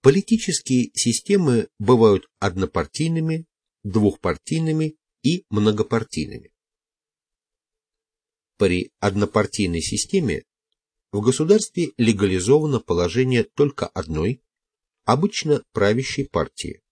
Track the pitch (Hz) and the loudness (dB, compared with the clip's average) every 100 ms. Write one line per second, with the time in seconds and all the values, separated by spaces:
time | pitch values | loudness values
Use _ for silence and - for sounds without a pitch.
0 | 131 185 - 226 - 175 - 127 120 - | 4 2 0 -2 -2 -6 -2 -2 -2 -2
1 | - 113 - 202 160 120 - _ 101 123 | -2 -2 0 0 2 0 -2 _ 2 6
2 | 113 98 - _ 101 87 92 87 78 - | 6 4 -2 _ -6 -2 -4 -4 -6 -4
3 | 160 165 160 160 165 _ _ _ 104 98 | -4 -2 -2 -4 -8 _ _ _ -4 2
4 | 104 - 95 82 - 160 160 156 156 156 | 2 0 -6 -6 -4 -4 -2 -2 -2 -6
5 | _ _ 127 175 _ 104 104 107 107 113 | _ _ -2 -2 _ 0 0 0 -2 -4
6 | 107 - 73 65 - _ _ _ _ _ | -4 -8 -10 -12 -20 _ _ _ _ _
7 | _ _ _ _ _ _ _ _ _ _ | _ _ _ _ _ _ _ _ _ _
8 | _ _ _ _ _ _ 98 90 - _ | _ _ _ _ _ _ 0 0 -4 _
9 | 107 98 101 110 104 - 95 85 - 107 | -4 0 -2 0 -2 -2 -4 -2 -6 -6
10 | - 196 143 80 - _ _ _ _ _ | -4 -2 -2 -4 -8 _ _ _ _ _
11 | _ 101 107 127 160 214 - - 170 - | _ -2 0 0 2 2 2 -6 -6 0
12 | 113 107 101 92 92 143 156 127 - 87 | 0 2 2 0 2 2 2 -4 0 0
13 | 87 113 131 123 107 - 143 - - - | 0 0 0 0 -2 0 0 0 -8 -6
14 | 80 78 87 131 _ _ _ _ _ _ | -6 -2 -2 -4 _ _ _ _ _ _
15 | - 123 202 - 156 143 - - 101 113 | -2 0 0 -2 -2 -2 -2 0 0 0
16 | 135 - - 85 76 - - - _ | -2 -6 -4 -2 -4 -6 -14 -14 _